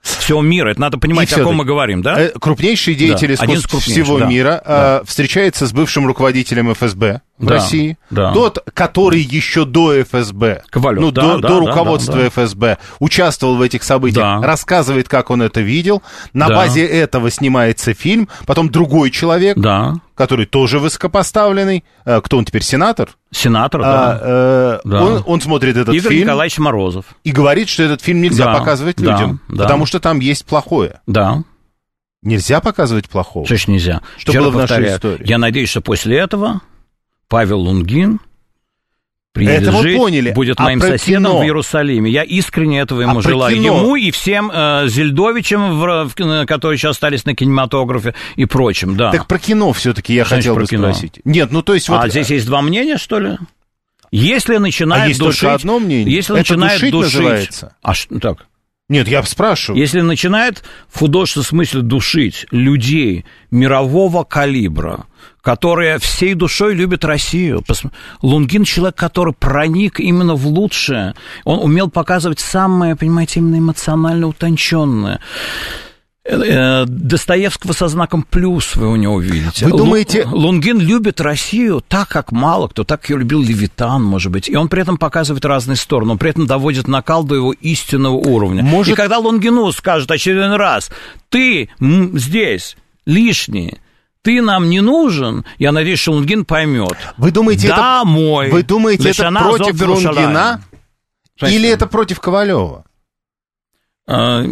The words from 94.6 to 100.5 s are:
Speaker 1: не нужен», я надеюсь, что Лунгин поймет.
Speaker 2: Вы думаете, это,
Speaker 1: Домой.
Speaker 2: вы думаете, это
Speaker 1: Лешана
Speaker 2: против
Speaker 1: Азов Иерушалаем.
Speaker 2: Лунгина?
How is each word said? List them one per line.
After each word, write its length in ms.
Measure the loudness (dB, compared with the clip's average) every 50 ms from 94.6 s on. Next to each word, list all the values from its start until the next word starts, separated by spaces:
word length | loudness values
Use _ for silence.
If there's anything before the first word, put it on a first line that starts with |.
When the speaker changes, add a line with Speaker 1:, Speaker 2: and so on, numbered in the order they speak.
| 2 2
Speaker 1:
не 140 | 2 2
нужен», 640 | 2 4 4 4 2 2 0 0 -2 -4 -4 -6 -8 -12 -6 -2
я 140 | 0 0
надеюсь, 280 | 2 2 0 0 -2 -2
что 120 | 0 0
Лунгин 320 | 0 0 0 0 0 -2 0
поймет. 500 | 0 0 0 0 0 0 0 -2 -4 -4 -8 -12 -16 -6
Speaker 2:
Вы 140 | 0 0 2
думаете, 380 | 2 4 2 4 2 2 2 2
это, 80 | 2
Speaker 1:
Домой. 720 | 2 2 2 2 2 2 2 2 2 2 2 2 0 0 2
Speaker 2:
вы 120 | 2 2 2
думаете, 440 | 2 2 2 2 2 2 2 2 0
это 140 | 0 0
Speaker 1:
Лешана 180 | 0 0 0 0 2
Speaker 2:
против 240 | 2 2 2 0 0
Speaker 1:
Азов 120 | 0 0
Иерушалаем. 440 | 0 0 2 2 2 2 2 2 0
Speaker 2:
Лунгина? 340 | 2 2 0 0 0